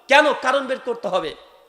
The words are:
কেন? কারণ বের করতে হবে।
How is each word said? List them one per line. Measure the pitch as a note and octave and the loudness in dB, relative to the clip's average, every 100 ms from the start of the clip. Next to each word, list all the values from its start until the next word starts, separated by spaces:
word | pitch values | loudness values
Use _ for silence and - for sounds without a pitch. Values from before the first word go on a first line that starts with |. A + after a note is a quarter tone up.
| - | 2
কেন? | C#4 D4+ | 4 4
কারণ | B3 C4 C#4 C4 | 0 -2 -2 -4
বের | B3+ | -8
করতে | - A#3 G3+ | -8 -8 -4
হবে। | F#3 D#3+ - - - | -4 -4 -10 -20 -20